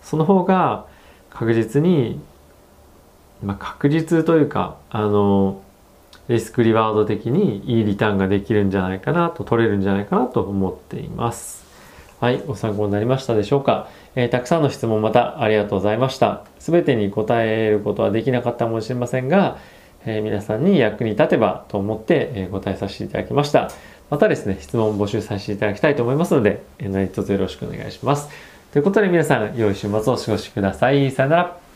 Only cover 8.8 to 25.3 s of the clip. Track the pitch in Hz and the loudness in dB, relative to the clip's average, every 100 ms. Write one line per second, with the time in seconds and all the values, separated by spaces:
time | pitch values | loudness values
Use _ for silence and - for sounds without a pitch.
8.8 | 92 95 - 160 170 165 104 117 113 101 | -2 -4 -2 0 0 -4 -2 2 2 2
9.8 | 98 98 101 185 254 - 98 98 95 - | 0 0 0 -2 0 -2 -2 -2 -2 -4
10.8 | - 117 - - 117 - - - - - | -12 -12 -10 -4 -4 -6 -14 -18 -20 -20
11.8 | - - - - 120 127 160 110 110 101 | -20 -20 -20 -2 0 0 -4 -6 -4 -2
12.8 | 104 101 113 127 - 110 101 139 139 110 | 0 0 0 -2 0 0 2 0 2 -2
13.8 | - - - - 123 123 - 165 143 - | -4 -18 -10 -4 0 -2 0 2 2 0
14.8 | 113 110 110 113 120 - 110 107 104 98 | -2 0 2 2 2 -2 2 2 2 0
15.8 | 101 110 127 - 110 101 - - - 170 | 0 0 -2 0 0 0 -12 -14 0 2
16.8 | 170 120 101 101 107 117 113 110 110 107 | 2 0 0 -2 0 0 2 0 2 0
17.8 | 107 101 104 107 135 123 120 - 117 113 | 0 -2 0 0 0 0 -2 -4 -4 -4
18.8 | 107 123 120 131 127 185 165 - - - | -4 -6 -4 -4 0 2 2 -2 -18 -20
19.8 | - - - 110 107 107 - 127 170 190 | -20 -14 -6 -4 -2 -4 -4 0 2 4
20.8 | 113 - 113 104 156 156 104 87 - 104 | 2 0 -4 0 2 4 2 0 -6 -4
21.8 | 98 110 - 160 117 110 92 98 98 92 | -2 -4 0 0 0 -6 -6 -6 -6 -4
22.8 | 98 - 98 - - 123 143 - - - | -6 -8 -8 -6 -2 -2 2 0 0 -10
23.8 | - - - 147 214 156 107 95 - 120 | -20 -20 -8 0 2 2 -4 -6 -4 0
24.8 | 110 104 101 113 - | 0 0 -2 -2 -4